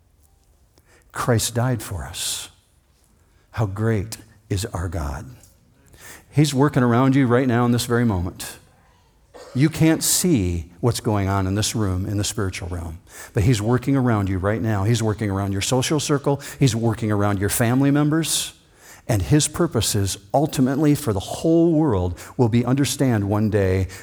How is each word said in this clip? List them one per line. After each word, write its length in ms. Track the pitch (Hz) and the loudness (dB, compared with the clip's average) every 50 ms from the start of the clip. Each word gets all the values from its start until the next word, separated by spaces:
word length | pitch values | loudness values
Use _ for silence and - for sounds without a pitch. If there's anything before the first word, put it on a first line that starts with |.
| _ _ _ _ _ _ _ _ _ _ _ _ _ _ _ _ _ _ _ _ _ _ | _ _ _ _ _ _ _ _ _ _ _ _ _ _ _ _ _ _ _ _ _ _
Christ 440 | - - - 139 117 107 - - 110 | -8 -6 0 0 0 0 0 -2 -2
died 280 | 117 120 131 123 104 - | -2 -2 -2 -2 -4 -6
for 220 | - 95 85 73 | -8 -10 -10 -10
us." 440 | 71 - - - - - - - - _ _ _ _ _ _ _ _ _ _ _ _ _ _ _ _ _ _ _ _ | -10 -10 -8 -8 -8 -8 -8 -12 -16 _ _ _ _ _ _ _ _ _ _ _ _ _ _ _ _ _ _ _ _
How 140 | - 113 117 | -6 -4 -4
great 520 | 98 95 101 110 113 113 101 92 110 - - - - - _ _ - | -4 -2 -2 -2 0 0 -2 -2 -6 -10 -14 -18 -20 -20 _ _ -4
is 160 | 104 92 104 - - | -4 -4 -4 -4 -6
our 160 | 90 90 90 | -6 -6 -6
God. 380 | 87 85 73 71 67 67 - - - - - - _ _ _ _ _ _ _ _ - - - - - - - _ | -6 -6 -6 -6 -8 -10 -12 -16 -20 -20 -20 -20 _ _ _ _ _ _ _ _ -20 -20 -20 -20 -20 -20 -14 _
He's 240 | - 143 156 147 143 | 2 2 2 2 4
working 300 | 127 143 147 - 139 123 | 2 2 2 2 2 2
around 320 | 120 117 120 135 135 135 | 4 4 4 4 4 4
you 100 | 143 135 | 4 4
right 220 | 113 120 127 139 | 4 4 2 2
now 180 | 127 113 120 123 | 2 2 2 2
in 60 | 120 | 2
this 140 | 120 117 - | 2 0 0
very 180 | - 117 117 120 | 0 0 0 2
moment. 540 | 113 98 90 87 90 - - - - - - - _ _ _ _ _ _ _ _ _ _ _ _ _ - - - - - | 0 0 0 -2 -4 -8 -10 -14 -14 -16 -18 -20 _ _ _ _ _ _ _ _ _ _ _ _ _ -20 -20 -14 -6 -2
You 160 | 123 147 156 | 0 0 2
can't 340 | - - 160 160 160 156 - | 2 2 2 2 2 2 0
see 680 | - - - - 180 160 110 92 90 87 85 78 - - - | -2 0 0 2 2 2 2 2 0 -2 -4 -6 -10 -8 -2
what's 180 | - 120 107 - | -2 -2 -2 0
going 300 | - 117 107 101 98 95 | -2 -2 0 0 0 0
on 180 | 98 98 95 | 0 0 0
in 80 | 95 98 | 0 0
this 180 | 104 107 - - | -2 -2 -2 -2
room, 320 | 117 107 95 92 90 95 | -2 -2 -2 -2 -2 -2
in 120 | - 101 | -2 -2
the 80 | 101 101 | -2 -4
spiritual 420 | - - 117 101 92 90 - 92 | -4 -4 -4 -6 -6 -6 -8 -10
realm, 320 | 85 90 85 82 82 80 87 - - - - - - - | -8 -8 -8 -8 -10 -12 -14 -18 -20 -20 -20 -12 -4 -2
but 100 | - 90 | 2 2
he's 180 | 127 127 101 | 4 2 2
working 340 | 104 113 123 120 120 139 139 | 2 0 0 0 2 0 0
around 320 | 139 123 123 113 104 98 | 2 2 2 2 2 0
you 120 | 95 98 90 | 0 -2 0
right 220 | 90 101 107 110 | 0 0 0 0
now. 220 | - 110 107 98 98 | 0 -2 0 0 0
He's 180 | 110 120 110 | 0 0 0
working 300 | 117 107 101 - 110 101 | 0 -2 -2 -2 -2 -2
around 220 | 95 98 101 98 98 | -2 -2 -2 -2 -2
your 80 | 98 | -4
social 400 | - - 131 131 127 - 165 143 | -2 -2 0 0 0 0 -2 -2
circle. 400 | - - 147 135 - 147 139 135 - - - - | 0 0 -2 -2 0 -2 -2 -2 -4 -8 -2 0
He's 160 | 147 123 101 | 0 2 2
working 380 | 113 113 120 107 - 117 107 107 | 2 0 0 -2 0 -2 -2 0
around 260 | 101 101 104 104 95 | 0 0 0 0 0
your 80 | 101 | 0
family 440 | 98 - - 120 113 123 131 139 139 | 0 0 0 0 2 2 2 2 2
members. 600 | 139 143 151 151 156 165 156 - - - - - - _ _ _ _ _ - - - - - | 2 2 2 2 0 0 0 -2 -2 -4 -6 -8 -12 _ _ _ _ _ -20 -20 -20 -12 -6
And 140 | - 113 98 | -2 -2 0
his 260 | 85 - 143 151 143 | 2 2 2 2 2
purposes 720 | - - - 175 156 - 117 - - - 104 98 95 - - - - - | 0 0 -2 -2 0 0 0 0 0 0 0 -2 -2 -4 -8 -8 -2 0
ultimately 600 | 135 156 - - 127 127 123 139 139 160 147 147 | 0 0 0 0 0 0 2 2 2 2 2 2
for 200 | 139 - 117 101 | 2 0 -2 -2
the 80 | 95 | -2
whole 500 | - - - - - 165 165 170 165 175 | -4 -6 -6 -2 0 2 4 4 4 4
world 480 | 160 151 160 143 104 92 90 90 87 - - - - | 4 2 2 2 2 2 0 -2 -4 -6 -12 -6 0
will 140 | - 123 110 | 0 2 4
be 160 | 110 120 120 | 4 2 2
understood 580 | 117 131 135 139 - - - 139 131 117 104 101 | 2 2 2 0 0 0 0 0 2 2 2 0
one 260 | 98 107 104 110 107 | 0 0 0 0 2
day 380 | 98 104 98 92 95 95 92 90 - - | 2 2 2 2 2 0 0 -2 -6 -12